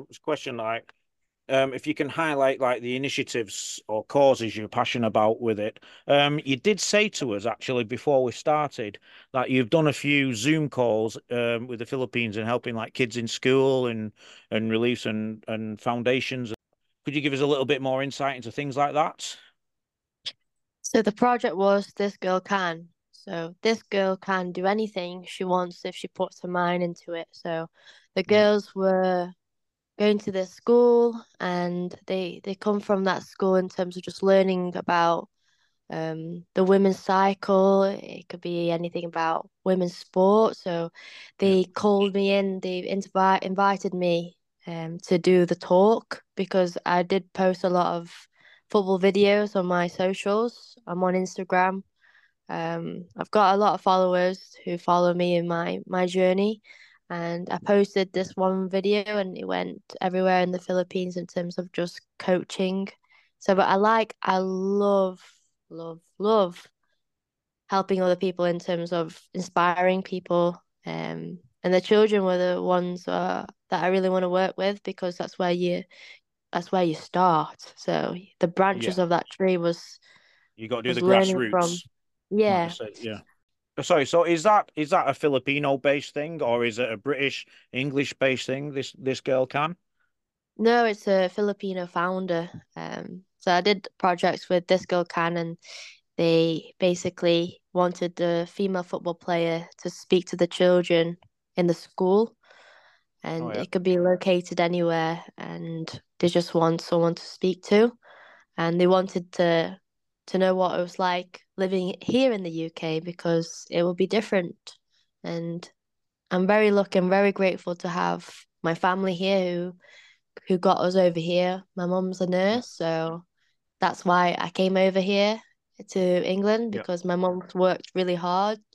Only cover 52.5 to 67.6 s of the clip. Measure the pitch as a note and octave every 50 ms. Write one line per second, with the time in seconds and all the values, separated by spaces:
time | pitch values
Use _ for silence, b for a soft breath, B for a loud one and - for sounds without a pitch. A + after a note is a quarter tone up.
52.5 | - E3+ E3 E3 E3 E3 E3 E3 - - F3+ - _ - E3 - - G#3+ G3+ F#3
53.5 | G3 G3+ G#3+ G3 D#3+ F#3+ - G3 F#3 F#3 F#3 F3+ F3+ F3+ F3+ F#3 F#3+ F#3 - -
54.5 | - - - F#3 F3 F3 - - F3 F3 F3 F3 F3 F3 F3 F3 F3 F3 E3+ F3
55.5 | E3+ E3+ E3+ F3 F3+ F#3+ - - F#3 F#3 F#3 F3+ F3 F#3+ F#3 F#3 F#3 G3 G3+ G#3+
56.5 | A3+ G#3+ B B B B B B B B B _ F3 F3 E3+ E3+ E3+ E3+ F3 -
57.5 | - F3 - - G3+ G3+ G3+ G3 - G3+ F#3+ F#3+ - F#3 F#3 F#3 - - F#3 F#3+
58.5 | F#3+ F#3+ F#3+ F#3 F#3 G3 F3+ G3+ G#3 G#3 G3 G#3 G#3 G#3 F#3+ F#3 F3 - - F#3
59.5 | F#3 F3+ F3+ F3+ - - _ _ - - - F#3 F3+ F#3 F#3 F#3 F#3 F3+ F3+ F3+
60.5 | F3+ F3+ - - F#3 F3+ F3+ F3 - F#3+ F3+ F3+ F3 F3+ F3 - - F#3 F3 F3
61.5 | F3 - F3+ F#3 - - F3 E3+ - - _ _ _ _ - - F#3 F3 - -
62.5 | - - F#3+ F#3 F#3 F#3+ G3 G3 - _ b b b b b b b _ - -
63.5 | G3 F3+ F3+ - F#3+ G3 G#3 G#3+ A3+ A3+ A3 G#3+ - - - - F#3 F#3 F#3+ F#3+
64.5 | F#3 F#3 F#3+ G3 G3+ G3+ G3+ G3+ G3+ G3 F#3+ F#3 F#3 F3+ - - _ _ _ _
65.5 | _ _ _ _ E3 E3 E3 E3 E3 E3 _ _ _ _ F#3+ G#3 A3+ G#3+ F#3+ F3
66.5 | F3+ - - - _ _ _ _ _ _ _ _ _ _ _ _ _ _ _ _
67.5 | _ _